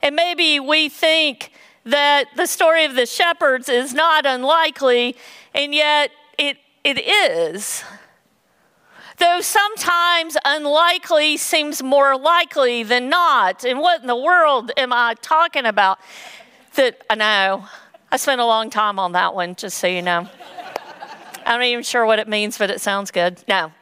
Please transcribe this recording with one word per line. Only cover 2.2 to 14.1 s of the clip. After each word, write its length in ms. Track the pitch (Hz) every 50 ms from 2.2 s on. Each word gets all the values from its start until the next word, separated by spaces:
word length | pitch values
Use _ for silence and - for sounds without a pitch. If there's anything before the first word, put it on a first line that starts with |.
| 262 - -
the 100 | - 359
story 400 | - - - 381 320 320 330 320
of 100 | 294 262
the 100 | 254 240
shepherds 640 | 233 - - 359 339 339 339 339 285 262 254 247 -
is 240 | 254 247 254 285 247
not 320 | 285 311 339 311 311 285
unlikely, 920 | 277 262 254 254 269 320 330 320 311 269 - 277 262 247 240 240 240 262 - - - - - - _ _
and 200 | - 285 285 294
yet 380 | 302 302 294 302 294 294 - _ _ _ _ _
it, 200 | - 294 285 269 _ _ _ _ _ _
it 160 | 285 277 254
is. 840 | - - 381 415 381 240 165 170 170 160 160 202 208 - - - - - - - - _ _ _ _ _ _ _ _ _ _ _ _ _ _ _ _ _ _ - - - -
Though 220 | - 349 339 349 359
sometimes 960 | - - - 415 403 415 440 - - 339 349 339 339 349 349 339 330 320 294 294 -
unlikely 920 | 277 285 311 294 294 285 302 339 339 349 359 359 - 339 302 302 302 302
seems 440 | - - - - 320 302 294 - -
more 360 | 262 262 269 285 277 277 269
likely 680 | 262 269 311 339 349 339 339 - 285 269 247 240 240 233
than 240 | 208 240 247 247
not. 560 | 254 311 359 349 330 285 247 202 185 - - -
And 160 | 254 254 262
what 220 | 311 359 349 311
in 60 | 233
the 80 | 254